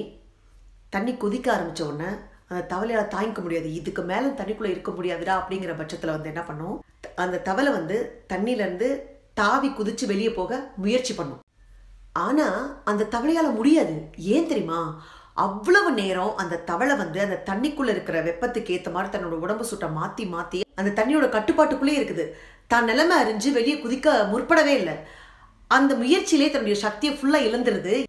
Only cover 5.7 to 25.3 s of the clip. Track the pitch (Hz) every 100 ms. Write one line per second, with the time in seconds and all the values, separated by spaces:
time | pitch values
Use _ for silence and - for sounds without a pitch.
5.7 | 160 156 180 160 156 156 160 - 151 165
6.7 | 277 - _ - - 185 175 - 196 277
7.7 | 208 160 214 - - - 185 220 233 190
8.7 | 180 254 277 - - _ - 208 262 277
9.7 | 247 214 - 226 196 226 202 180 262 -
10.7 | - 196 254 247 196 143 135 _ _ -
11.7 | - - - - - 190 294 262 190 269
12.7 | - - 208 214 233 285 330 302 214 254
13.7 | 311 165 156 - - 175 277 330 247 165
14.7 | 165 160 156 - - - - - 202 220
15.7 | 392 359 226 190 185 202 - 175 170 175
16.7 | 175 262 277 170 170 196 175 - 196 294
17.7 | 294 254 185 - 160 160 170 240 226 -
18.7 | 180 175 175 196 190 175 165 180 220 226
19.7 | 208 160 156 190 220 202 170 175 180 202
20.7 | - 202 202 233 302 254 214 214 311 294
21.7 | 262 277 285 202 170 156 - - - -
22.7 | 233 226 240 339 339 220 214 247 247 247
23.7 | 294 233 269 311 247 196 226 277 330 285
24.7 | 262 170 156 - - -